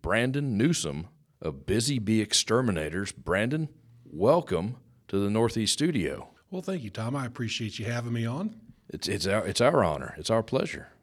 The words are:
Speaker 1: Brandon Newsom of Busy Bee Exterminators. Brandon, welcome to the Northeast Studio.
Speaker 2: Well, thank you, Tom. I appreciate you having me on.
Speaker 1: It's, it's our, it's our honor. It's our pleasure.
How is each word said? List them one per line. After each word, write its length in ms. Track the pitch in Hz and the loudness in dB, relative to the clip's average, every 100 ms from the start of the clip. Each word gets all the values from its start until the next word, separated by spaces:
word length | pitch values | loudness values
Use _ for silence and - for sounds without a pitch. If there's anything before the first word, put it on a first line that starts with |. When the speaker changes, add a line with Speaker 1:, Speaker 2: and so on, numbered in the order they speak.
Speaker 1:
Brandon 540 | 82 107 123 139 143 101 | 2 2 2 0 0 4
Newsom 520 | 147 165 78 71 85 _ _ _ | 4 2 -2 -6 -8 _ _ _
of 260 | 80 69 71 | -8 -6 -2
Busy 320 | 107 120 135 | 0 2 0
Bee 220 | 104 110 | 2 2
Exterminators. 920 | 104 - - 113 127 85 76 87 98 | 2 0 2 2 2 0 -2 -4 -6
Brandon, 560 | - - 92 117 156 156 - - - | -8 0 0 2 -2 -4 -8 -20 -20
welcome 720 | - 76 107 165 - 85 98 127 _ _ - | -16 0 4 4 2 -2 -2 -6 _ _ -4
to 100 | 98 | 0
the 120 | 101 | 2
Northeast 420 | 110 117 113 104 | 2 2 2 0
Studio. 580 | - 160 139 76 65 - _ _ | 0 0 0 -2 -4 -12 _ _
Speaker 2:
Well, 120 | 185 | -10
thank 200 | 185 185 | -6 -6
you, 80 | 110 | -8
Tom. 240 | 104 113 143 | -6 -4 -4
I 100 | 123 | -6
appreciate 520 | 120 113 - 110 - | -6 -6 -4 -6 -6
you 60 | 110 | -4
having 260 | 120 117 | -4 -2
me 120 | 117 | -2
on. 300 | 117 135 214 - - - - | -2 -2 -6 -8 -20 -20 -12
Speaker 1:
It's, 180 | - - | -8 -4
it's 200 | 95 90 | -2 2
our, 200 | 104 90 | 2 0
it's 140 | - | 4
our 240 | 123 147 | 4 6
honor. 300 | 90 71 64 - | 4 2 -6 -8
It's 140 | - | 0
our 120 | 113 | 0
pleasure. 460 | 110 131 - 71 - _ | 2 -2 -2 -6 -14 _